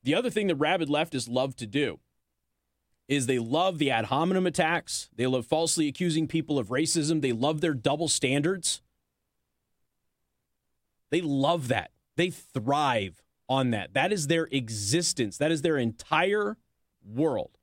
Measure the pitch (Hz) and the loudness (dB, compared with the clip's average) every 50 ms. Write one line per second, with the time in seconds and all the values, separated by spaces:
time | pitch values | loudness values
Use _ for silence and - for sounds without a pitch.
0 | - 127 151 196 240 - - 214 208 190 160 139 151 151 185 185 165 139 147 147 | 0 0 0 2 0 0 0 0 0 0 2 2 2 0 2 0 0 0 0 0
1 | 160 160 - 131 113 117 120 127 131 139 127 - 120 107 101 143 147 113 78 - | 0 -2 -4 -6 -6 -2 0 0 0 -2 -4 -8 -10 -4 -2 -2 -2 -2 -4 -8
2 | _ _ _ _ _ _ _ _ _ _ _ _ _ _ _ _ _ _ _ _ | _ _ _ _ _ _ _ _ _ _ _ _ _ _ _ _ _ _ _ _
3 | _ - 139 143 127 117 131 123 117 113 135 160 180 190 180 147 151 135 123 113 | _ -2 0 0 2 2 0 0 0 0 2 2 2 0 0 0 0 0 2 0
4 | 110 - 131 143 160 180 190 185 185 180 - - 170 156 170 165 - - - - | 0 0 0 2 2 2 2 2 0 0 2 2 2 2 0 -2 -4 -6 -8 -8
5 | - - _ - 123 131 131 127 117 - 160 156 165 156 - 165 156 147 135 - | -8 -10 _ -2 0 0 0 0 0 0 0 0 2 0 2 2 0 0 0 0
6 | 180 175 156 160 160 135 - 160 147 - 151 139 110 95 127 135 160 156 - 170 | 0 0 2 0 0 0 0 -2 0 0 0 0 0 0 0 0 0 0 0 0
7 | 147 151 165 156 143 131 117 110 127 147 160 147 170 170 147 123 - 139 143 151 | 0 2 0 2 2 0 0 2 0 0 0 0 0 0 -2 0 0 0 0 0
8 | 170 147 - - - 127 135 143 147 170 196 180 - - - - _ _ _ _ | 0 -2 0 0 0 0 0 2 2 0 -2 0 -2 -4 -4 -4 _ _ _ _
9 | _ _ _ _ _ _ _ _ _ _ _ _ _ _ _ _ _ _ _ _ | _ _ _ _ _ _ _ _ _ _ _ _ _ _ _ _ _ _ _ _
10 | _ _ _ _ _ _ _ _ _ _ _ _ _ _ _ _ _ _ _ _ | _ _ _ _ _ _ _ _ _ _ _ _ _ _ _ _ _ _ _ _
11 | _ _ 147 175 180 151 139 135 135 151 175 175 131 117 120 101 85 - _ _ | _ _ -2 0 0 0 0 2 2 2 2 0 0 -2 -2 -2 -2 -8 _ _
12 | _ _ _ - 175 185 - - - _ - 135 107 123 139 147 147 135 123 110 | _ _ _ -2 -2 -2 -2 -12 -20 _ -8 -4 0 0 2 2 2 2 2 0
13 | 98 95 82 _ _ _ _ _ _ - 131 135 131 123 113 104 90 - 95 135 | -2 -4 -8 _ _ _ _ _ _ 0 0 2 2 2 0 -2 -4 -2 0 0
14 | 151 190 208 190 147 139 165 165 165 - 135 139 123 110 113 104 101 98 127 175 | 0 2 0 -2 0 0 0 0 0 0 -2 -4 -2 -4 -6 -6 -2 0 0 0
15 | 170 - - - 120 101 - - 147 156 165 147 135 170 156 139 120 117 113 - | 0 0 0 0 -2 -2 -2 -2 0 0 0 2 2 0 2 2 0 -2 -4 -6
16 | - - 156 156 175 196 202 214 208 208 220 _ _ _ _ _ _ _ _ _ | -6 -2 0 0 2 2 0 0 -2 -4 -6 _ _ _ _ _ _ _ _ _
17 | _ 98 110 123 156 156 127 101 67 - _ _ | _ -10 -2 0 0 0 0 -2 -4 -6 _ _